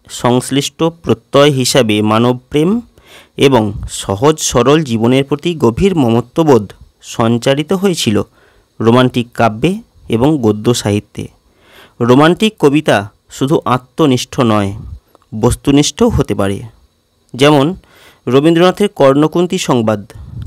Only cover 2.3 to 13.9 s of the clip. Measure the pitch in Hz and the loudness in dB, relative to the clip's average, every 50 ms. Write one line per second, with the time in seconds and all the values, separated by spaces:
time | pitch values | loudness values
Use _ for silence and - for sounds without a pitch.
2.3 | 123 123 _ - - 147 156 185 214 240 233 _ _ _ _ - - - - _ | 0 -2 _ -6 -2 -2 0 0 -2 -4 -6 _ _ _ _ -20 -20 -20 -20 _
3.3 | _ - 131 139 131 117 110 104 98 - - - - - - - 98 101 127 151 | _ 0 2 2 4 2 2 0 -4 -8 -10 -12 -12 -10 -6 -6 -4 0 0 0
4.3 | 156 156 - - - 127 117 127 147 165 160 127 113 107 110 120 127 135 139 139 | 0 0 -2 -2 0 0 2 2 2 2 0 -2 -2 0 0 2 2 0 0 -2
5.3 | 151 143 - 170 175 147 123 117 113 151 175 196 185 165 131 113 113 117 123 - | -4 -6 -4 -6 -4 -2 -2 -2 0 0 0 0 2 2 0 2 2 0 -2 -2
6.3 | - 165 165 151 135 110 101 - - - - _ _ _ - - - - 117 113 | -2 0 2 4 4 2 2 -2 -14 -20 -20 _ _ _ -20 -10 -4 -2 0 0
7.3 | 120 117 - 135 135 143 156 151 196 180 196 202 170 - - 117 104 104 98 - | 0 -2 -2 -4 -4 -4 -4 -4 -4 -2 -2 -2 -2 -2 -2 -2 -2 -2 -4 -6
8.3 | _ _ _ _ _ _ _ _ _ - 110 113 117 127 127 123 - 123 117 - | _ _ _ _ _ _ _ _ _ -2 0 2 4 4 2 2 0 -4 -6 -6
9.3 | - - 117 113 107 110 143 165 196 220 - _ _ _ - - 120 110 127 151 | -2 -2 -2 -2 0 -2 -4 -4 -4 -4 -10 _ _ _ -8 -6 -2 0 0 0
10.3 | 160 143 113 107 104 107 104 120 120 - - 110 104 104 - _ - 107 107 - | 0 2 0 0 0 0 0 -2 -2 0 0 -2 -2 -2 -4 _ -14 -16 -16 -16
11.3 | _ _ _ _ _ _ _ _ _ - - _ _ - 120 117 127 135 151 160 | _ _ _ _ _ _ _ _ _ -20 -20 _ _ -2 2 4 4 6 6 4
12.3 | 175 - 220 220 - - 160 143 135 156 151 - 135 104 104 107 _ _ _ - | 2 2 0 -2 -2 -4 -6 -2 -2 -2 0 0 0 0 -2 -6 _ _ _ -14
13.3 | - - 131 123 160 - - - 120 123 - _ | -8 -6 -4 -2 -2 -2 -2 -2 -4 -4 -6 _